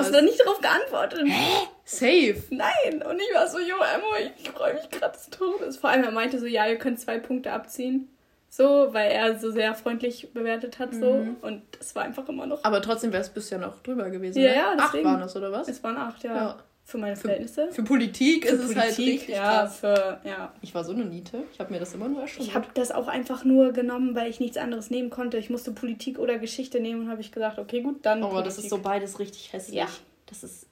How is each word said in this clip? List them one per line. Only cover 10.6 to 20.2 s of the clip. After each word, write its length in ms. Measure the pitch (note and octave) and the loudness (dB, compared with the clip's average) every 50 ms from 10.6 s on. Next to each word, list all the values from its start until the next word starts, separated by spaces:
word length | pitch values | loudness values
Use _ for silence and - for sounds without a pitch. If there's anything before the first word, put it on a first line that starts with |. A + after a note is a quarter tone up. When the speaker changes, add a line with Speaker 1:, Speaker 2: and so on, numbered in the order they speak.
| B3+ A#3+ - - | -4 -8 -6 -8
Speaker 2:
hat, 160 | B3+ B3 A#3 | -6 -6 -2
so. 200 | A3+ A#3+ B3+ - | 2 4 4 4
Speaker 1:
Mhm. 220 | A3 A3 A3+ B3 - | 4 2 -2 -6 -8
Speaker 2:
Und 200 | - A3 G#3+ G#3 - _ - - | -8 -10 -10 -10 -14 _ -18 -16
es 160 | - - - | -16 -10 -6
war 100 | G#3 G#3 | -6 -6
einfach 220 | - - C4+ C4+ - | -4 -6 -8 -8 -8
immer 180 | C#4 C4+ C4+ | -8 -6 -6
noch 180 | C#4 D4 D4 - | -6 -4 0 2
Speaker 1:
Aber 160 | G#3+ G#3 G3 | 2 4 4
trotzdem 320 | G3+ G#3+ A3+ A3 A#3+ A3+ | 2 0 0 0 0 0
wär's 160 | F#3 F#3 F#3+ - | 0 -2 -2 -4
bisher 300 | - G#3+ G#3 - F#3+ F#3 | -6 -10 -8 -6 -6 -6
noch 220 | F3+ - - - | -6 -8 -10 -10
drüber 260 | - B3+ B3+ A#3+ G3 F#3 | -8 -6 -6 -4 -4 -4
gewesen, 320 | F#3+ F#3 F#3+ F#3 G3 C4 | -6 -6 -6 -2 4 6
Speaker 2:
Ja, 100 | C4+ B3+ | 6 8
Speaker 1:
ne? 60 | B3+ | 6
Speaker 2:
ja, 160 | C#4+ F4 G4+ F4+ C#4+ | 6 4 4 4 4
Speaker 1:
Acht 160 | C#4 D4+ D4 | 2 2 2
Speaker 2:
deswegen. 100 | D4 D#4+ | 2 4
Speaker 1:
waren 160 | D4 - - | 4 4 2
das, 160 | F3+ F3+ - | 0 -4 -6
oder 160 | G3 G3 G3 | -6 -6 -4
was? 160 | G3+ B3+ E4+ C4+ | -4 -6 -6 -8
Speaker 2:
Es 140 | - - | -8 -8
waren 140 | - A3+ A#3 | -8 -6 -6
acht, 260 | C#4 A#3+ A#3 - - - | -6 -8 -8 -10 -10 -8
ja. 100 | A#3 A3+ | -6 -4
Speaker 1:
Ja. 220 | A#3 A3 G3+ - - - _ _ _ _ | -2 -4 -4 -6 -10 -16 _ _ _ _
Speaker 2:
Für 140 | - - A3+ | -12 -8 -6
meine 180 | G#3 G3+ G3+ | -6 -6 -6
Speaker 1:
Für, 60 | G3+ | -4
Speaker 2:
Verhältnisse. 460 | - G#3+ G3 F#3+ A#3 - - D4 D#4 F4 | -2 -2 -2 -2 -4 -4 -4 -2 -2 -2
Speaker 1:
für 100 | F4 B3 | -2 -4
Politik 640 | G#3+ G#3+ C#4 A#3+ A#3 - - - C4 D4 E4 E4 - B3 | 0 2 4 2 2 0 0 2 4 4 4 4 4 4
Speaker 2:
Für 60 | C4 | 2
Speaker 1:
ist 80 | B3 B3 A#3 | 2 2 0
es 60 | A3 | 2
halt 180 | B3+ A3+ A3+ A3 | 2 2 2 2
Speaker 2:
Politik, 200 | A#3+ B3 C4 C4 C4+ | 2 2 2 0 0
Speaker 1:
richtig 120 | - - G#3 | -2 -4 -4
Speaker 2:
ja, 80 | G3 | 0
Speaker 1:
krass. 380 | G3 G#3 A3 G#3+ G#3 G3+ - - | 2 4 4 4 2 0 -2 -2
Speaker 2:
für, 400 | G#3+ G3+ G3+ G3 F#3+ F#3+ F#3+ - | 2 4 4 4 4 2 -2 -6